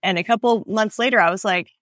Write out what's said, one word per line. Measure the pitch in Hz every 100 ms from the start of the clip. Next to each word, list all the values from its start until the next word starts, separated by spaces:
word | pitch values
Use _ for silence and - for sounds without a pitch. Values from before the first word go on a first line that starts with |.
And | 185 180
a |
couple | 175 233 247 226 -
months | 214 214 -
later, | 240 247
I | 170
was | 185
like | 208 180 165 _